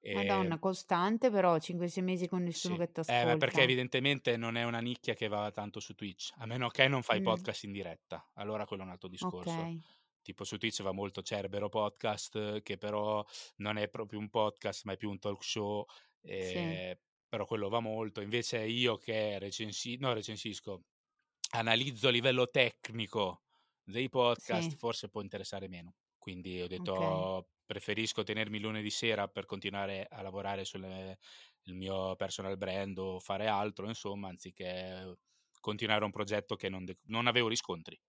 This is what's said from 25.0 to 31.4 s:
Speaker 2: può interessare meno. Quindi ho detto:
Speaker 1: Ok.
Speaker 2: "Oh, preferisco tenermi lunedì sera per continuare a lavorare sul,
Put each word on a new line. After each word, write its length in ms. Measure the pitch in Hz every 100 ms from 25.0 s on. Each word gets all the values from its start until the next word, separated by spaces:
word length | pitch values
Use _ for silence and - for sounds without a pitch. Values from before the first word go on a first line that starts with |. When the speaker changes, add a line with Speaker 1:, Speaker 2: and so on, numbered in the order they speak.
| 104
Speaker 2:
può 120 | 110
interessare 460 | 98 101 98 98 95
meno. 280 | 90 85 - _ _
Quindi 440 | - 92 90 90
ho 60 | 87
detto: 240 | 92 90
Speaker 1:
Ok. 100 | 92
Speaker 2:
"Oh, 480 | 95 92 92 95 92 _ _
preferisco 580 | 98 - 104 113 -
tenermi 360 | 104 107 107 107
lunedì 300 | 107 110 107
sera 380 | - 117 107 101
per 180 | - 98
continuare 600 | 98 98 98 98 98 98
a 120 | -
lavorare 440 | 95 95 98 98 95
sul, 180 | 95 95 95 95 92 - -